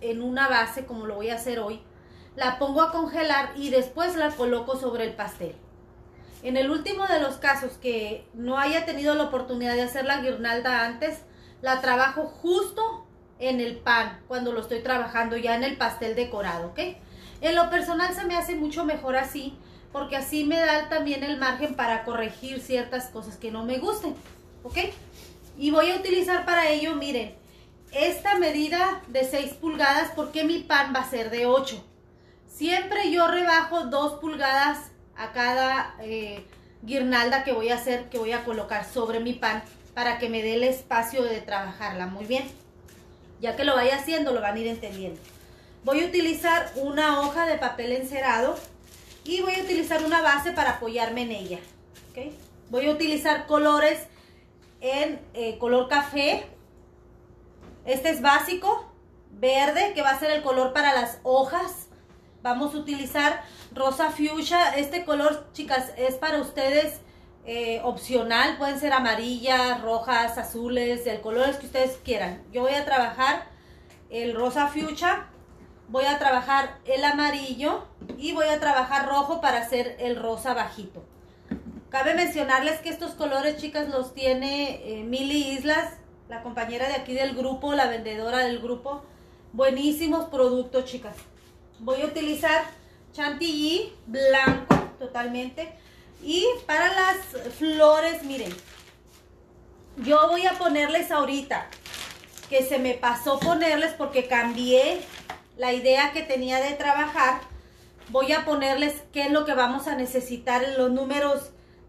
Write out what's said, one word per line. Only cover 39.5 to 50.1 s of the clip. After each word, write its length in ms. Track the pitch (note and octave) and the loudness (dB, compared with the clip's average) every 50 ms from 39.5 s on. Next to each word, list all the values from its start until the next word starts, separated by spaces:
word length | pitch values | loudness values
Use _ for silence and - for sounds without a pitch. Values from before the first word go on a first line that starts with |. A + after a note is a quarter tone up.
| G#3+ A3 - - - - - - - | -2 -2 -6 -12 -18 -20 -20 -10 -6
para 240 | A#3+ A#3+ A#3+ A#3 A#3+ | -2 -2 0 0 -2
que 100 | A#3+ A3+ | -2 -2
me 140 | A3+ A3 G#3+ | -2 -2 -2
dé 120 | A3 A3+ | 0 2
el 100 | A#3+ B3 | 2 2
espacio 580 | B3+ C4 - - - A#3+ A#3 A#3 - C4+ C4 A#3+ | 2 2 0 -2 -2 0 0 0 0 0 0 0
de 180 | A#3 A3 G#3 | 0 -2 -4
trabajarla 640 | - - G#3 G3 G3 F#3 F#3 - G#3+ G3+ F#3 F3+ F3+ | -4 -4 -4 -4 -4 -6 -8 -8 -8 -6 -6 -6 -6
muy 180 | F#3 F#3+ G3+ G#3+ | -8 -8 -8 -6
bien. 180 | G#3+ B3+ C4+ - - - - - - - - - - - - - - - - - - - - | -4 -2 -4 -4 -6 -12 -18 -20 -20 -20 -20 -20 -20 -20 -20 -20 -20 -20 -20 -20 -20 -12 -6
Ya 140 | A#3 A#3 A3+ | -6 -4 -2
que 100 | - C#4 | 0 2
lo 120 | C#4+ C4+ | 2 4
vaya 200 | B3 A#3+ C4 C#4 | 4 4 2 2
haciendo, 360 | C#4 C4+ D#4+ D#4+ D#4 D4 C4 A#3+ | 0 0 -2 -2 -2 0 0 0
lo 80 | A3+ | 0
van 160 | G#3 G3+ G#3 | 0 -2 -2
a 20 | A3+ | -2
ir 80 | A3+ | -4
entendiendo. 540 | A#3 A3+ - A3+ G3+ G3 F#3+ F#3+ F3 E3 E3 - - - - - - - - - - - - - | -4 -6 -6 -8 -10 -10 -10 -10 -10 -12 -14 -16 -20 -20 -20 -20 -20 -20 -20 -20 -20 -20 -6 -2
Voy 180 | C4 C#4 D#4 F4 | 0 2 2 2
a 40 | |
utilizar 680 | F4+ E4+ F4 D#4+ E4 D#4 - E4+ E4+ E4 E4+ - - - | 2 2 2 2 2 0 0 2 2 2 2 0 -2 -4
una 440 | C4 C4+ C#4+ C#4+ D4+ D#4 D4+ C#4+ C#4+ | -4 -4 -2 0 2 2 4 4 2
hoja 260 | C#4 C#4+ C#4+ E4 E4+ | 2 0 0 0 0
de 120 | E4 D4+ - | 0 0 0
papel 340 | - A#3+ - - A#3 B3 B3 | -2 -4 -4 -4 -4 -2 -2
encerado 640 | C4 C4 B3+ C#4 C4+ C4+ B3 A3+ A3+ B3 D4 E4+ - - - - - - - - - - - - - - | -4 -4 -4 -4 -2 0 2 2 2 2 0 0 -4 -8 -16 -20 -20 -20 -20 -20 -20 -20 -20 -20 -16 -8
y 180 | D4+ F4+ F#4 | -4 -2 -2
voy 140 | F4+ F#4 F#4 | 0 0 -2
a 80 | F#4+ F#4 | -2 -2
utilizar 420 | F#4 F4 E4 D#4 E4 E4 D#4 D#4+ | 0 0 0 0 0 0 0 2
una 160 | D4+ | 2